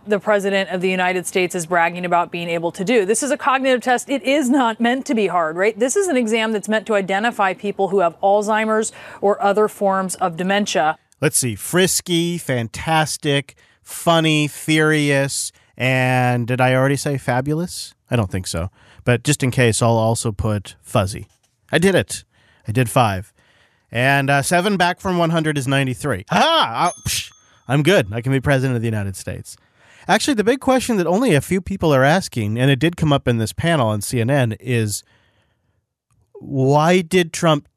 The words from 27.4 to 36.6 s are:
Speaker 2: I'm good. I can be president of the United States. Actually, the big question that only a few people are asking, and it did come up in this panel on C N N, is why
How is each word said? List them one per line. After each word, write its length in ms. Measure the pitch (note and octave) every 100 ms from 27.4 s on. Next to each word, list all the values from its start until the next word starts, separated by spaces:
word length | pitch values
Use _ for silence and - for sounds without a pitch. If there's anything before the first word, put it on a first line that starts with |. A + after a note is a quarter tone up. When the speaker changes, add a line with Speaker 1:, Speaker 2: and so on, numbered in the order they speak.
| _ _ -
Speaker 2:
I'm 120 | C#3+
good. 300 | D3 G3 G2+
I 80 | A2+
can 140 | B2+
be 80 | C3+
president 340 | D3 C3+ C3 A#2+
of 60 |
the 80 | A2+
United 260 | G#2+ G2 F#2+
States. 400 | - F2+ - - _ _ _ - -
Actually, 280 | G#3+ -
the 100 | A#3
big 160 | G3+ C4+
question 380 | - B3+ A3 G#3+
that 100 | E3+
only 260 | F#3+ C4
a 60 | D3
few 220 | - F#3
people 340 | - G3 E3 C3+
are 80 |
asking, 560 | C3+ F3+ - - G#2 A2+
and 100 | C3+
it 100 | C3
did 180 | D#3 F3
come 160 | D#3
up 120 | C#3 C3
in 120 | A#2
this 160 | A2
panel 340 | - E3 D#3+ A2+
on 140 | G#2+
C 180 | - B2+
N 100 | A2+
N, 280 | C#3+ A#2 G#2+
is 420 | C3 A#2+ G#2+ G2+ - _ _ _ _ _ _ _ _ _ _ _ _
why 680 | - - C3+